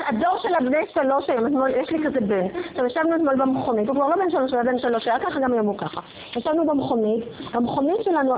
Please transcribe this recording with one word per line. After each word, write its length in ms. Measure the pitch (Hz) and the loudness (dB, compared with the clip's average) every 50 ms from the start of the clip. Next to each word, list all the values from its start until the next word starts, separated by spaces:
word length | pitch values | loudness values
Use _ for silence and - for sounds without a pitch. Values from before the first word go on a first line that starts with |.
| - | -2
הדור 300 | 294 233 214 330 349 370 359 | -2 -2 0 2 2 0 0
של 140 | - 453 349 | 0 0 0
הבני 220 | 320 254 254 285 311 370 - - | 2 2 2 2 0 0 0 0
שלוש 360 | 330 277 269 269 285 - - | 0 2 2 2 2 2 0
היום, 180 | 285 233 226 | 0 2 2
אתמול, 220 | 294 294 262 269 269 | 2 2 2 2 2
יש 220 | 254 247 - - | 2 0 0 0
לי 140 | 330 320 311 | -2 -2 0
כזה 160 | 277 - 254 | 0 0 0
בן. 240 | 208 196 208 190 180 190 - 349 349 - | 0 2 2 0 0 -2 -2 -6 -8 -6
עכשיו, 160 | - 302 247 | -4 -2 -2
ישבנו 300 | 247 - 330 320 330 330 | 0 0 0 0 2 2
אתמול 200 | 330 320 277 269 | 2 2 2 2
במכונית, 520 | 254 269 262 262 262 - - 233 214 214 | 2 2 2 0 0 0 0 0 0 0
הוא 80 | 240 262 | 0 0
כבר 120 | 285 269 | 2 2
לא 80 | 294 339 | 2 2
בן 140 | 392 370 349 | 2 2 2
שלוש, 220 | 320 277 262 262 | 2 0 0 0
הוא 80 | 262 240 | 0 0
היה 100 | 233 254 | 0 0
בן 80 | 254 247 | 0 0
שלוש, 280 | 277 240 233 226 - | 0 0 0 0 0
היה 120 | 247 226 247 | 0 0 0
ככה, 200 | - 349 311 277 | 0 -2 -2 -2
גם 140 | 262 254 247 | 0 0 2
היום 120 | 226 214 | 2 0
הוא 120 | 208 196 | 0 -2
ככה. 240 | 202 170 156 - - - - - - - - - | -2 -6 -8 -8 -10 -12 -14 -16 -20 -14 -10 -8
ישבנו 320 | 240 - 320 302 339 320 | -4 -2 0 0 2 2
במכונית, 580 | 311 294 269 - - 269 226 214 214 226 226 - - - - 277 - - | 2 0 0 0 0 0 0 0 0 0 -2 -4 -8 -12 -14 -10 -4 -2
במכונית 500 | 240 247 233 277 285 269 302 370 466 440 | -2 -2 0 0 0 0 0 0 0 0
שלנו, 300 | 392 339 302 269 262 247 | 0 0 2 2 2 0